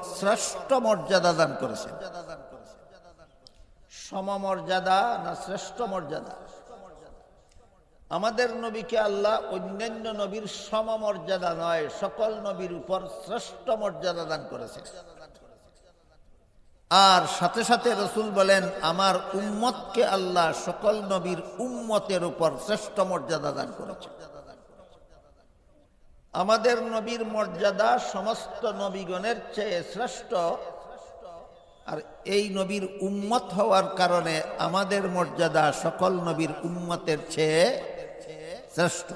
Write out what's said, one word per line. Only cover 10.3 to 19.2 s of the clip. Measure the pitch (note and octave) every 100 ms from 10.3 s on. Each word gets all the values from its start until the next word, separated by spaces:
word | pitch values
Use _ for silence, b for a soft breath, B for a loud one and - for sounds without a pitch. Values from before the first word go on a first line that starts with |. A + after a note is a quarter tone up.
| G#3 G#3+
সমমর্যাদা | - - A3 A3 A3 G#3+ G3 D#3+ F#3+ F3+
নয়, | E3 E3+ E3 D3 -
সকল | G3 - A3
নবীর | G#3+ G3+ F3+ F#3
উপর | F3 - F#3+ C3 - -
শ্রেষ্ঠ | A3+ - - -
মর্যাদা | A3 G#3 D#3+ F3+ E3+
দান | D#3+ D#3 -
করেছেন। | B2 A#2 - - F3+ F3 E3 D#3 - - - _ _ F3+ _ _ _ - - _ _ - - _
আর | F3+ G3 F#3 F3 -
সাথে | F3 A3
সাথে | A3 A#3 A#3+
রসুল | G#3 G3+ G#3+ G#3+
বলেন, | G3 F#3+ G3 F3+ -
"আমার | D#3 E3+ G3 F3+